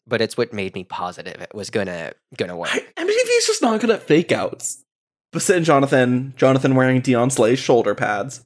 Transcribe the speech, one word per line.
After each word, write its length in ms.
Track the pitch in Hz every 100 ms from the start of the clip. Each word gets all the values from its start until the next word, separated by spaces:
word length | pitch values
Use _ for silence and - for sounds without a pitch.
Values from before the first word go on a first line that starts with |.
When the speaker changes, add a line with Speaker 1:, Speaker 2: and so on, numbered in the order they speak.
| _
Speaker 1:
but 140 | 113
it's 140 | 110 -
what 180 | 120
made 200 | 104 95
me 100 | 95
positive 560 | 87 - 90 90 87 -
it 140 | 90
was 160 | 107 95
gonna, 440 | 113 95 87 78 - _ -
gonna 200 | 92 87
work. 120 | -
Speaker 2:
I, 100 | - - -
M 100 | 349
V 60 |
P 160 | 440 480
is 140 | 480 440
just 140 | 427
not 180 | 247 220
good 120 | 226
at 120 | 208
fake 280 | - 156 165
outs. 520 | 110 92 - - - _ _ _ _ _
Basit 240 | 170 - 180
and 80 | 165
Jonathan, 680 | 139 139 143 123 123 135 -
Jonathan 360 | 135 131 139
wearing 280 | 131 131 127
Dion 280 | 127 120 123
Slay's 300 | 131 113 131
shoulder 340 | - 123 104
pads, 500 | 101 107 104 135 -